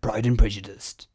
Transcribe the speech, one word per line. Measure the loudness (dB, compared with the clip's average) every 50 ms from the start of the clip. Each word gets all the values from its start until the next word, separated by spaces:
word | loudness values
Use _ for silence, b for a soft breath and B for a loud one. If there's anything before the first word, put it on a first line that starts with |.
Pride | -4 -4 -2 0 2
and | 2 4 4
Prejudice | 4 4 2 -6 -12 -16 -16 -14 -14 -16 -14 _ -20 _